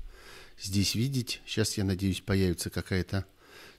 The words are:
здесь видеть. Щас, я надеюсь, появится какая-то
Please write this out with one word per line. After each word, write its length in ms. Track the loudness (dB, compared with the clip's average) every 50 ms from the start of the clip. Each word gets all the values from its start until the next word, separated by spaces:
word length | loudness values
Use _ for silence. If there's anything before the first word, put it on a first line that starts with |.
| -2 -8 -16 -18 -20 -20 -18 -18 -20 -20 -14 -10
здесь 320 | -6 0 2 2 4 4 2
видеть. 480 | 2 0 0 0 0 -2 -2 -4 -8 -8
Щас, 300 | -4 0 0 0 0 2
я 60 | 0 2
надеюсь, 380 | 2 2 2 2 0 0 0
появится 480 | 0 2 2 4 4 4 2 0 -2 -6
какая-то 560 | -4 -6 -4 0 0 0 0 0 -2 -4 -4 -4 -10 -20 -20 -20 -20 -20 -20 -20 -16